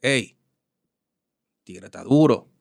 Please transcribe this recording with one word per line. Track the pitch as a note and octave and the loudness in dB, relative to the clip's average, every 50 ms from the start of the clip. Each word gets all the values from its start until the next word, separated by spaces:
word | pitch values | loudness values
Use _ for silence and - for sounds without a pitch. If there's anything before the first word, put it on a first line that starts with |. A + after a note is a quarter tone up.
| - | -4
"Ey, | C3 C#3 B2+ G2 - _ _ _ _ _ _ _ _ _ _ _ _ _ _ _ _ _ _ _ _ _ _ _ _ _ _ _ | -2 -2 -2 -4 -6 _ _ _ _ _ _ _ _ _ _ _ _ _ _ _ _ _ _ _ _ _ _ _ _ _ _ _
tigre | - F2+ F2+ - | -20 -20 -20 -20
está | - - - - | -20 -20 -14 -4
duro". | G#2+ C3+ D3 D#3+ C#3+ A#2 - - _ _ _ | 0 2 4 4 4 2 0 -4 _ _ _